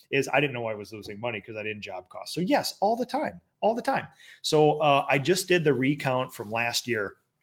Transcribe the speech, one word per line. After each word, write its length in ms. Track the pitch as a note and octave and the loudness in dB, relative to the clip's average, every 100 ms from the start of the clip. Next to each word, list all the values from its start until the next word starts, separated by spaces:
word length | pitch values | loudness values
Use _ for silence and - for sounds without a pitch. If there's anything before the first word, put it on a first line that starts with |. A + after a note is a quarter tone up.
| _ | _
is 180 | C#3 C3+ | -2 2
I 80 | C#3 | 2
didn't 140 | D3 | 2
know 120 | B2 A2+ | -2 -6
I 80 | |
was 180 | G#2+ G2+ | -6 -10
losing 280 | G#2+ G2+ G#2 | -12 -12 -8
money 200 | A#2+ A2 | -6 -6
'cause 160 | G#2+ A2 | -8 -8
I 60 | |
didn't 200 | G#2+ G#2 | -8 -8
job 260 | G2+ F#2 - | -10 -12 -12
cost. 240 | F#2+ G2 | -14 -10
So 80 | - | -4
yes, 360 | F#3 C#4 C#3+ - | 0 0 0 -2
all 160 | G3+ A#3 | -2 0
the 80 | |
time, 360 | A#3+ C4+ D4+ F3 _ _ | -4 -4 -6 -8 _ _
all 140 | G3+ | 0
the 80 | A#3 | 0
time. 240 | C#4 B3+ - _ - - | -2 -2 -4 _ -20 -10
So, 380 | - D#3 D3+ D3+ | 0 4 6 6
uh, 260 | D3+ C#3 - | 4 4 4
I 100 | C#3 | 2
just 280 | C3+ F#3 F#3 | 2 0 2
did 180 | F3+ | 4
the 100 | D3+ | 4
recount 580 | B2+ C3 D3 C#3 B2+ C3 | 4 2 0 0 0 -2
from 180 | - G#2 | -8 -6
last 360 | A2+ A#2 A#2 B2+ | -2 -2 -2 -2
year. 300 | A2 F#2+ - _ _ | -2 -2 -6 _ _